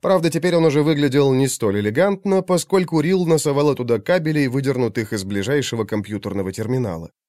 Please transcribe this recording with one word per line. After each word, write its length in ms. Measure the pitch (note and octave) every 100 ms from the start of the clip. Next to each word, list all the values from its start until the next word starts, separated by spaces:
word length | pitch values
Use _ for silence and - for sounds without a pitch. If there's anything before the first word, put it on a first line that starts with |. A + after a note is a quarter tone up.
Правда, 300 | - F#3+ E3
теперь 240 | D#3+ F3
он 100 | E3+
уже 180 | D#3+ C#3+
выглядел 500 | D3 D3+ D3 C3 C#3
не 160 | C3 C3+
столь 320 | - A2 G2+
элегантно, 600 | G#2 A#2 G3 G3 G3+ F#3+
поскольку 580 | F#3 F3+ - G3 F3+ D#3+
Рил 240 | D3+ F#3+ E3+
носовала 480 | D#3+ D3+ C#3 D3
туда 240 | C3 A#2+ A2+
кабелей, 480 | G2 F3+ D#3+ D3+ C3+
выдернутых 680 | C3 C3+ B2+ A#2+ A2+ G#2+
из 120 | A2
ближайшего 600 | F#2+ G2+ F#2+ C#3+ B2+ A#2
компьютерного 680 | G#2 G#2+ G2+ G#2 G2+ G2 F#2+
терминала. 580 | F#2+ A2 B2+ A2+ E2+ E2 _